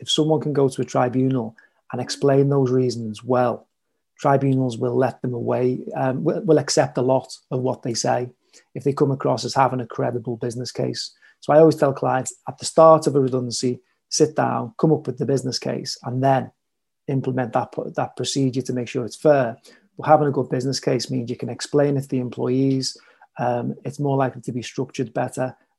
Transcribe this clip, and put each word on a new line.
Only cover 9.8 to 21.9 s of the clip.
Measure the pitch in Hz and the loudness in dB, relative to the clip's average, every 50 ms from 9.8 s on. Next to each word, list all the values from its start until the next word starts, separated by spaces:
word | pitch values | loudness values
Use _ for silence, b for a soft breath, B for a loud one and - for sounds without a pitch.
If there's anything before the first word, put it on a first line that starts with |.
a | 117 | -6
credible | - - - 135 123 120 120 113 127 117 | -6 -6 -4 -4 -4 -4 -4 -6 -6 -8
business | 110 127 123 113 123 123 - | -6 -6 -6 -6 -8 -8 -8
case. | - - 135 127 123 - - - b b b b b b | -6 -4 -4 -4 -4 -6 -10 -12 b b b b b b
So | - - 143 | 0 4 6
I | 151 | 8
always | 165 160 143 | 8 8 6
tell | 156 147 139 135 | 4 2 0 0
clients | - 127 127 127 127 127 - - - _ | 0 -2 0 0 -2 -2 -6 -10 -12 _
at | - 135 - | -16 -14 -12
the | - | -12
start | - - 165 160 160 160 151 151 | 0 4 8 8 10 8 8 6
of | 147 135 | 2 2
a | 143 | 2
redundancy, | 135 127 127 127 127 120 113 - - 123 123 - _ _ _ _ _ _ | 2 2 0 -2 -2 -4 -4 -4 -2 -2 -4 -4 _ _ _ _ _ _
sit | - - 156 151 - | 0 2 2 2 4
down, | - 131 123 123 123 123 117 - - | 2 0 0 0 -2 -4 -6 -2 0
come | - 160 151 | 2 2 2
up | - - | 2 0
with | - 123 | -4 -6
the | - 139 | -4 -2
business | 123 139 127 123 131 120 - | 0 0 0 -2 -4 -6 -6
case, | - 131 127 - - - - - - | -4 -6 -6 -6 -6 -8 -12 -10 -10
and | 131 123 127 131 | -6 -4 0 2
then | 139 135 127 - - - _ _ _ _ _ _ _ _ _ _ - | 2 2 2 0 -4 -10 _ _ _ _ _ _ _ _ _ _ -4
implement | 139 135 127 131 127 131 123 113 - | -2 -2 -2 -2 -2 -2 -2 -2 -2
that, | 127 - - - - - - 165 | -2 -2 -4 -6 -8 -8 -6 -6
that | - 131 - - | -6 -6 -6 -6
procedure | - 123 - - 139 135 131 117 131 123 | -8 -8 -4 -2 0 0 0 -2 -2 -4
to | - 127 | -4 -6
make | 127 120 - | -6 -6 -6
sure | - 135 120 | -6 -6 -6
it's | 107 - | -6 -8
fair. | - - 156 147 139 127 113 120 b b b b b b b _ | -4 0 2 2 2 2 -2 -4 b b b b b b b _
But | - - 147 | -8 2 4
having | 156 147 151 | 4 4 4
a | 143 135 | 2 0
good | 143 127 - | -2 -2 -2
business | 151 131 123 139 131 - | -4 -4 -4 -4 -4 -4
case | - 147 135 123 - - | -2 -2 -2 -2 -2 -4
means | 131 127 120 117 | -4 -6 -6 -6
you | 123 | -8
can | - - 120 | -8 -8 -8
explain | 120 - - - - 147 143 147 | -8 -10 -8 -2 0 2 2 2